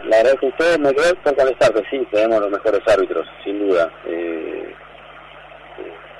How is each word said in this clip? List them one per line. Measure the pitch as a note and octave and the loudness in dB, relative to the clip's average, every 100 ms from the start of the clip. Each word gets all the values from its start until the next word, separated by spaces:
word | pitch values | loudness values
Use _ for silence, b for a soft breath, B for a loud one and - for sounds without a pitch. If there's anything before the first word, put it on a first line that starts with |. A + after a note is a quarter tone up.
la | - A2 | 2 4
verdad | B2 | 4
es | C3+ | 2
que | C3+ | 0
ustedes | - E3 E3 | 0 0 2
me | C#3+ | 2
quedé | C3+ E3+ F3+ | 2 2 0
por | D3 C#3 | 0 2
contestar | C3+ A#2+ C3 | 0 2 2
que | G#2+ G2 | 2 -4
sí, | C#3 A#2+ | -6 -2
tenemos | G#2 A2+ A2 | 0 2 2
los | G2+ | 0
mejores | G2 A2 G2+ A2+ | -2 0 0 2
árbitros, | G2+ F2+ E2 D#2+ - | 2 2 -2 -6 -10
sin | - G#2 G2+ | -8 -4 0
duda. | F2+ E2 - - | 2 0 -4 -10
Eh, | E2 E2+ D#2+ D#2+ - - - - - - - - - - - - - | -6 -6 -6 -8 -10 -14 -18 -20 -20 -20 -20 -20 -20 -20 -20 -20 -18
eh, | - - - | -18 -18 -20